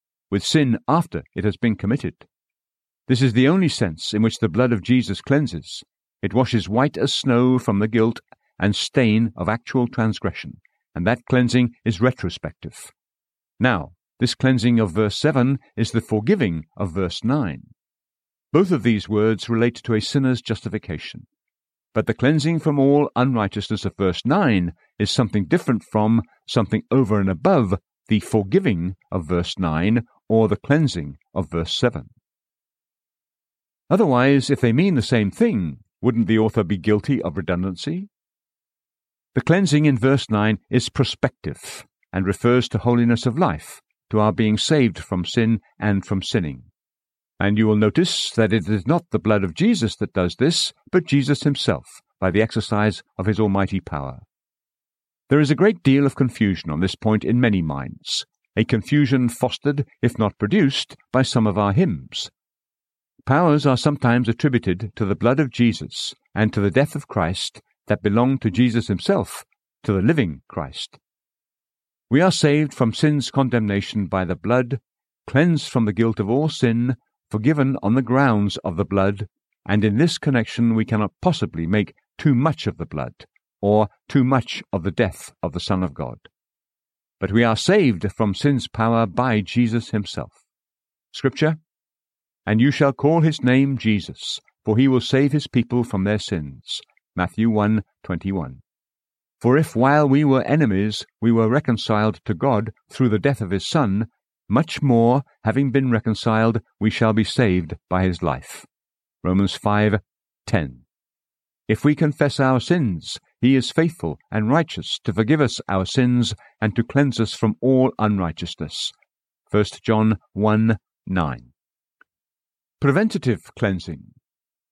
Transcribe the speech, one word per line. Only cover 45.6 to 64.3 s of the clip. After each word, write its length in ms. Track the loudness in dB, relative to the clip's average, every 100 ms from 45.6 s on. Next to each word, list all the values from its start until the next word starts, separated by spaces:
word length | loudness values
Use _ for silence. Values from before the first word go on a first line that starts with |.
| -4 -6
and 260 | -2 -2 -2
from 160 | -4
sinning. 440 | -2 -4 -4 -8 -16 _ _ _ _ _ _ -4
And 180 | 0 2
you 80 | 4
will 100 | 4
notice 540 | 2 2 0 -2 -4
that 200 | 0 2
it 160 | 0 0
is 160 | -2 0
not 240 | -2 -2
the 80 | -4
blood 260 | 0 0
of 120 | 0 0
Jesus 400 | 0 2 -2 -4
that 180 | -6
does 220 | -2 -2 0
this, 360 | 0 0 -4 -8 _
but 160 | -2 2
Jesus 340 | 0 0 0
himself, 460 | -2 -2 -2 -4 -6 -20 _ _
by 100 | -2
the 140 | 0
exercise 580 | 0 -2 -4 0 0 -2 -8 -6
of 80 | -2
his 140 | 0
almighty 400 | 0 0 0 -4
power. 400 | -6 -8 -10 -14 -20 _ _ _ _ _ _ _ _ _ 0
There 100 | 2
is 100 | 4
a 60 | 4
great 260 | 2 2
deal 240 | 4 4 4
of 80 |
confusion 560 | 0 -2 0 0 -2 -4
on 100 | -2
this 140 | -2
point 320 | -2 0 0 0
in 160 | 2
many 220 | 2 2
minds, 640 | -2 -6 -10 -14 -10 -10 -10 _ _ -4
a 80 |
confusion 680 | 0 -2 0 0 2 2 0
fostered, 580 | 0 -4 -2 -4 -2 -4 _
if 200 | -2 0
not 180 | -2 -2
produced, 580 | 0 2 2 0 -8 -14 _
by 120 | -2
some 240 | 0 2 0
of 100 | 2
our 160 | 0
hymns. 560 | 2 0 -2 -10 -12 -12 _ _ _ _ _ _ _ _ _ -2
Powers 400 | 2 4 4 2
are 120 | 2
sometimes 520 | 0 0 2 2
attributed 600 | 2